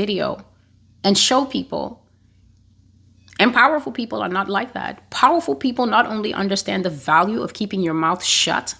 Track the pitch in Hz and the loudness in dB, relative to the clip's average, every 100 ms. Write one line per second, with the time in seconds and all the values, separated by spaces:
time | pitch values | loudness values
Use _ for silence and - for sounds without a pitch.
0 | 208 185 135 - - _ _ _ _ _ | -4 -2 -4 -6 -14 _ _ _ _ _
1 | 190 196 - 262 269 196 - 156 - 233 | 4 4 4 2 0 -4 -6 -8 -8 -12
2 | _ _ _ _ _ _ _ _ _ _ | _ _ _ _ _ _ _ _ _ _
3 | _ _ _ - 226 247 262 302 269 240 | _ _ _ 2 2 6 4 2 -4 -8
4 | 226 220 190 185 196 202 254 - - - | -6 -4 -4 -4 -2 -2 -4 -8 -10 -10
5 | - - 262 339 - - 262 240 240 214 | -10 2 4 4 0 -2 -2 -2 2 2
6 | 233 214 214 - 196 196 - 190 180 147 | 2 -2 -4 -2 -2 -2 -2 -2 -2 -4
7 | - 156 190 226 - - 208 190 165 160 | 2 4 4 0 -6 -6 -4 -2 -2 0
8 | 160 180 - - 165 - - | 0 0 0 0 0 -2 -4